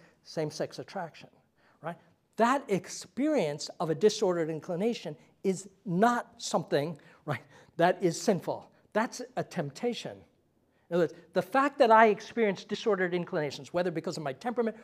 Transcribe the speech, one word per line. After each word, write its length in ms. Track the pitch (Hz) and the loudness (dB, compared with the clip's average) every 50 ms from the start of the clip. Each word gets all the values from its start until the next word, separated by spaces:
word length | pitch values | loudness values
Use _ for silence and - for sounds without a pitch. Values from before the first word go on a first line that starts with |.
| - - _ _ _ | -20 -20 _ _ _
same-sex 540 | - - 165 156 151 151 - 156 - - - | -10 -6 -4 -4 -4 -4 -6 -8 -8 -8 -14
attraction, 520 | 131 - - 196 175 156 - - - - _ _ _ _ _ _ _ _ _ _ | -16 -10 -10 -10 -10 -10 -12 -18 -20 -20 _ _ _ _ _ _ _ _ _ _
right? 160 | - 165 175 - _ _ _ _ _ _ _ | -12 -12 -12 -12 _ _ _ _ _ _ _
That 260 | - 220 240 269 285 - - | 2 2 4 4 0 0 -2
experience 1040 | 202 170 - - - - - - _ 226 277 311 302 247 170 147 143 151 - - - - | -2 -2 -2 -6 -12 -14 -14 -10 _ -2 0 2 2 2 2 0 -2 -4 -8 -12 -6 -6
of 80 | 180 160 | -2 -2
a 60 | 160 | 0
disordered 560 | 143 208 214 208 - 220 185 175 170 160 156 | 4 4 2 4 4 0 0 2 0 -2 -2
inclination 640 | 160 151 - - 175 170 208 240 220 - - 165 151 - - _ _ _ | -4 -6 -6 -6 -4 -2 -2 -2 -2 -4 -8 -10 -12 -12 -16 _ _ _
is 260 | - 196 190 - - - - _ _ | -2 -2 -2 -2 -6 -14 -20 _ _
not 440 | 202 165 180 220 240 240 247 - - - | -4 2 2 4 4 2 0 -4 -8 -14
something, 640 | - - - - 190 - - 180 143 143 165 156 - - - - - _ | -12 -8 -4 -2 -2 -2 0 0 0 0 -2 -6 -10 -16 -20 -20 -12 _
right, 160 | 151 139 - - - - - - _ _ - | -6 -6 -6 -8 -14 -20 -20 -20 _ _ 2
that 200 | 165 180 175 - | 2 4 4 2
is 180 | 202 170 160 - | 0 0 0 0
sinful. 500 | - 233 190 160 - 160 127 107 - - _ _ _ _ | 0 0 0 0 -2 -4 -6 -8 -10 -16 _ _ _ _
That's 300 | - 208 233 - - - 254 - - | -2 -2 -2 -2 -6 -12 -14 -8 -8
a 80 | 175 156 | -8 -8
temptation. 760 | - - 185 151 143 - - 240 247 226 - - 131 101 98 92 _ _ _ _ _ _ _ _ _ _ _ _ _ | -6 -6 -6 -6 -6 -8 -6 -6 -4 -4 -6 -8 -12 -14 -14 -18 _ _ _ _ _ _ _ _ _ _ _ _ _
In 60 | 170 | 0
other 80 | 180 165 | 0 0
words, 100 | 147 - - - - | 0 -2 -10 -20 -4
the 100 | - 185 | -2 -2
fact 360 | 175 - - 269 277 285 - - | -2 2 2 2 2 2 4 4
that 120 | 240 220 | 6 8
I 160 | 220 220 226 220 | 10 10 10 8
experience 560 | 202 - - - - 233 226 202 185 - - | 6 2 -4 -6 -2 0 2 2 0 -2 -6
disordered 500 | - 202 - - 233 202 185 185 175 175 | -8 -8 -2 0 0 2 2 2 0 0
inclinations, 580 | 175 170 - 190 165 151 139 127 - 135 - | -2 -2 -2 -2 -2 -2 -2 -6 -8 -12 -4
whether 180 | - 175 180 180 | -2 -2 0 0
because 280 | 160 165 - 190 151 - | -2 -4 -6 -6 -6 -6
of 40 | |
my 120 | 156 139 135 | -6 -8 -8
temperament 420 | - - 247 220 247 226 220 220 - | -6 -6 -4 -2 -2 -2 -2 -4 -6